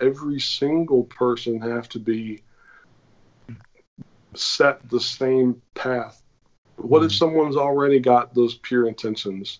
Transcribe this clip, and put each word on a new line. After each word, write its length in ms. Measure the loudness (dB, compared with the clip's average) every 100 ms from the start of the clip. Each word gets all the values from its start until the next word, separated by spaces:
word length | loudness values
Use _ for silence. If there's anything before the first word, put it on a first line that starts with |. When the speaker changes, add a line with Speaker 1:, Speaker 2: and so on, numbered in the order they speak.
Speaker 1:
every 400 | -2 0 -4 -6
single 640 | -6 -4 -2 0 2 2
person 560 | 0 -2 -2 0 -4 -6
have 280 | -4 -6 -8
to 80 | -8
be 440 | -4 -4 -6 -10 _ _ _ -20 _ _ _ _ _ _ -20 -20 -20 _ _ _ -20 _ _
set 540 | -10 -6 2 2 0 -4
the 120 | -4
same 600 | -4 -4 0 2 2 0 _
path? 480 | -10 -6 -4 -6 -14 _ _ _ _ _ -16
What 260 | 2 4
if 80 | 4
Speaker 2:
Mm. 80 | 2
Speaker 1:
someone's 380 | 2 2 2 0
already 420 | 0 2 4 4
got 360 | 6 4 4
those 200 | 0 0
pure 320 | -2 -4 0 0
intentions? 720 | -2 -6 -6 -8 -10 -12 -10